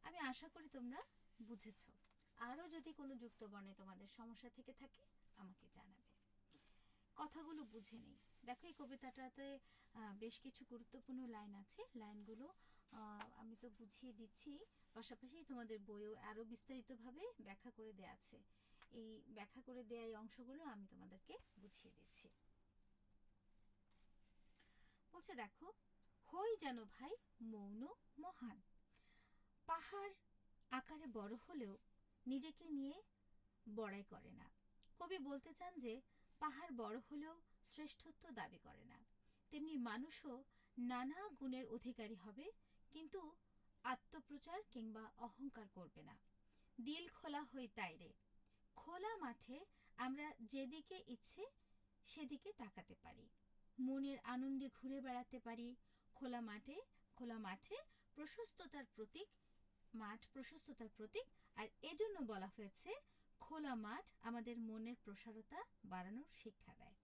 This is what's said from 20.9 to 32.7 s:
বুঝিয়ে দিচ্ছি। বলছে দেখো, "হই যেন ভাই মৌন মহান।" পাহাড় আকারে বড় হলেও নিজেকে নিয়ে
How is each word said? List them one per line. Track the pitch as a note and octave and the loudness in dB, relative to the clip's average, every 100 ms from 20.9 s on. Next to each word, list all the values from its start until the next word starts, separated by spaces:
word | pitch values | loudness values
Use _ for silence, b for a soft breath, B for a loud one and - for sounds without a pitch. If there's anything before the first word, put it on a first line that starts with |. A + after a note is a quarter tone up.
| F#3 F#3 F#3+ - G#4+ - - | -8 -10 -10 -8 -10 -10 -14
বুঝিয়ে | G3 - - - | -10 -10 -10 -14
দিচ্ছি। | F3+ - - - - - - - - - - - - - - - - - - - - - - - - B B B B B - | -8 -6 -6 -14 -20 -20 -20 -20 -20 -20 -20 -20 -20 -20 -20 -20 -20 -20 -20 -20 -20 -18 -20 -20 -20 B B B B B -16
বলছে | F4+ E4+ | -8 -4
দেখো, | D4 G#3 - E4+ - - - - - - | -2 -2 -4 -10 -10 -16 -20 -20 -20 -2
"হই | F4 G#4+ G#4+ | 6 8 8
যেন | D4+ A#3+ | 6 4
ভাই | G#3+ - C4+ A4+ - - | 0 -4 -2 -2 -4 -4
মৌন | A3+ A3 G3+ G#3 C#4 A#4+ - - | -2 0 0 0 -2 -4 -10 -6
মহান।" | E4 - A#3+ G3 - - - B B B B B B - - | -4 -2 -2 -2 -10 -20 -20 B B B B B B -12 4
পাহাড় | E4 - G4+ G4+ G4 - - - - - | 4 6 2 0 -2 -16 -20 -20 -20 2
আকারে | B3+ - D4+ D#4 | 2 2 -2 0
বড় | A3 G3+ A3+ - | 0 2 0 0
হলেও | D#4+ G#3+ G3+ - - - - - | 0 0 0 -10 -20 -20 -4 4
নিজেকে | C4+ D#4 - | 4 4 -4
নিয়ে | E4 | 2